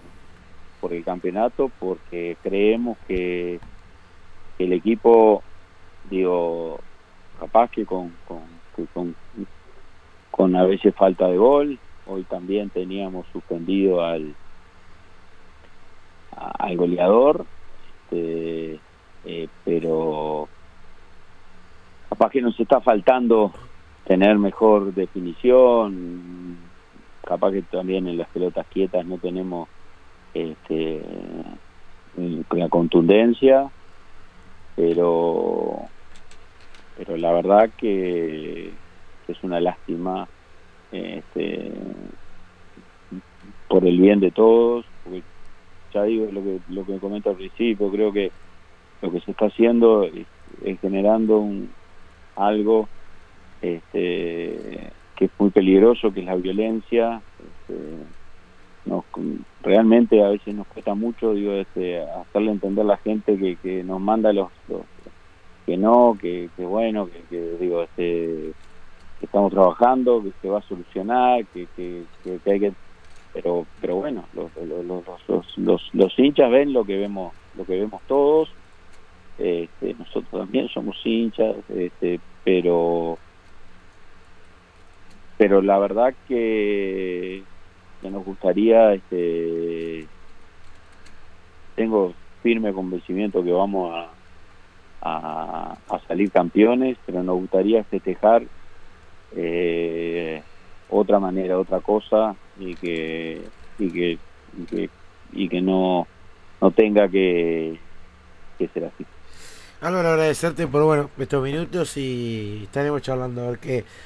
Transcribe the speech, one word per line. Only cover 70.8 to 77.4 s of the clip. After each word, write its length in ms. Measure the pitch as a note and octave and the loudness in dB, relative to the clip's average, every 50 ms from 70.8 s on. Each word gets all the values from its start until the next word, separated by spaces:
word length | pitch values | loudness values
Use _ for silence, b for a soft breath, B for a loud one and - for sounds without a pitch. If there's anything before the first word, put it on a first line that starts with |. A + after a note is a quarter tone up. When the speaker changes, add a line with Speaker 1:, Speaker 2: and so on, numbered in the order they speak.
| F2 - - F#2+ F#2+ G#2+ A#2+ B2+ B2 B2+ B2 A#2+ G#2+ | -12 -10 -10 -8 -4 -2 0 2 4 4 4 2 0
Speaker 1:
que, 200 | - - F#2 F2 - - | -4 -10 -14 -14 -14 -12
que, 260 | - F2 F2 F2 F2 E2+ - - - - | -12 -10 -10 -10 -12 -14 -16 -18 -14 -10
que, 160 | F#2 F#2 E2+ | -10 -10 -4
que 120 | - G2+ | 0 0
hay 100 | G2+ G2+ | 2 2
que, 120 | G#2 G2+ F#2 - - - - - - - - - - - - | 2 0 -2 -4 -14 -20 -20 -20 -20 -20 -20 -20 -20 -14 -14
pero, 340 | E2 - F2 F2 F2 D#2+ - - - | -6 -2 -2 -2 -2 -4 -6 -10 -10
pero 160 | - F2+ F2+ | -6 -4 -4
bueno, 280 | G2 F#2+ G2+ F2+ F2+ F2 - - | -2 -4 -4 -6 -8 -10 -12 -12
los, 160 | F2 E2+ E2 - | -12 -12 -10 -12
los, 280 | D#2+ E2+ E2 D2+ F2 F2 | -12 -10 -10 -8 -8 -8
los, 200 | F2 F#2 F2+ F2 F#2 F2+ - - - | -8 -8 -8 -10 -12 -16 -16 -6 -4
los, 300 | F#2+ F#2 - - - G2 | -2 -2 -4 -6 -8 -4
los, 360 | F#2 F2+ F#2 F2+ - - - | 0 2 2 0 0 -4 2
los 240 | - G2 F#2+ - - | 2 2 4 4 4
hinchas 320 | B2+ C#3+ D3 - C#3 A#2+ | 4 4 6 6 4 6
ven 220 | A#2+ C3+ C#3+ C#3+ C3+ | 6 4 4 4 2
lo 120 | B2+ G#2+ | 0 0
que 140 | G2+ G2 G2 | 0 -2 -4
vemos, 340 | G2+ G2+ G2+ G2 F2+ F2 - - | -4 -4 -6 -8 -8 -10 -12 -16